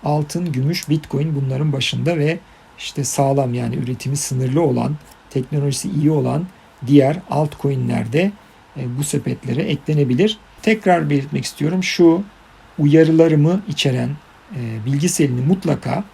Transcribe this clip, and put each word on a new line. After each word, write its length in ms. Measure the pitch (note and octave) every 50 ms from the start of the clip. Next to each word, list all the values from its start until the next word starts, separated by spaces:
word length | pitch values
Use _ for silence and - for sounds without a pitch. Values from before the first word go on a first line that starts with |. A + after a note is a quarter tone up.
| -
Altın, 480 | D3+ D3+ D3+ D3+ D3 - E3 F3+ F3 D3
gümüş, 360 | B2+ C3+ C#3+ F3 F#3 - -
Bitcoin 480 | D3 D#3 D3+ - - C3+ D3 D#3+ D#3
bunların 360 | C#3 C3+ C3 C3 C3 D3+ D#3 C#3+
başında 460 | C3 C3 - - B2 B2 D3+ F3 D#3+
ve 200 | C#3+ D3+ E3 F3 - - - - - - - -
işte 260 | - - - - C#3
sağlam, 500 | - - - C#3 C3+ C#3 C#3 C#3 B2+ A#2+
yani 220 | A#2+ A#2+ A#2 B2
üretimi 400 | C3+ C3 A#2+ C3 - - C3 C3+
sınırlı 460 | C#3+ - - C3+ B2+ C3 C3 C3 D3+ E3+
olan, 340 | D3 B2+ A#2+ A#2 B2+ D3+ D3+ - - - - _ -
teknolojisi 600 | - C#3 B2+ - D3+ D3 C#3 C#3+ C3+ - - G3
iyi 200 | G3 D3 D3+ D3
olan 360 | D#3 D3 C3 B2 B2+ D3 F3 F#3 - - - - _ - -
diğer 320 | A#2 C#3+ C#3+ C3+ C3+ D#3 F#3 - -
altcoin'ler 800 | - C#3+ D#3 D3+ - - - C#3+ C#3 C3 B2 A#2+ A#2+ A#2 A2+ A2 A#2
de, 200 | D3+ F3+ G3+ G3+ - - - - - - _ -
e, 220 | D3 C3 B2 A#2+ C3
bu 60 | D3
sepetlere 580 | - - D3 - D3 B2+ - - B2+ - C3 F3+
eklenebilir. 760 | - D3 C#3+ - - D#3 D3+ C#3+ B2 B2+ B2 F3+ A3 - - - - - - -
Tekrar 480 | A3 A3 A3 - F#3+ F3+ E3+ D#3+ C#3+
belirtmek 340 | D3 C#3 C3+ C#3+ D3 C#3 C3+
istiyorum, 380 | - - - D3 D3 F3 F#3 F3+
şu 400 | - - - F3 E3+ E3 F3 G#3 - - - - - - - - - - -
uyarılarımı 840 | D3+ D3 C#3+ D#3+ D#3+ D#3+ D#3+ D#3+ E3 E3 D#3 D3+ D3 D#3+ F3 G3 G3 -
içeren, 420 | D3+ - - C#3+ B2+ B2+ A#2+ B2 C#3+ D3+ - - - - - - G#3+
e, 300 | C#3+ A#2+ A2+ A2 A2 G#2+
bilgi 220 | B2 C3+ C#3+ D3 F3+
selini 320 | - - D#3+ C#3+ B2 B2
mutlaka 640 | B2 C#3+ F#3+ F#3+ - D#3+ D3 - - - - - G#3 -